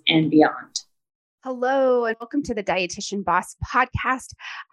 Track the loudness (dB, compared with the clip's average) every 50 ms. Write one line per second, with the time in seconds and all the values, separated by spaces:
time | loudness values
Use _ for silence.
0 | 0 2 2 4 4 4 6 6 6 4 2 -4 -12 -12 -12 -14 -14 _ _ _
1 | _ _ _ _ _ _ _ _ -12 -10 -6 -2 -2 0 2 2 4 4 4 2
2 | 2 0 -2 -4 -8 -6 -4 -4 -4 -2 -4 -4 -2 -2 -2 -2 -2 -4 -6 -8
3 | -8 -6 -6 -4 0 0 0 0 0 -2 -8 _ -8 -2 0 0 0 0 -2 -4
4 | -2 -2 -2 -4 -6 -12 -20 -20 -18 -16 -16 -16 -4 0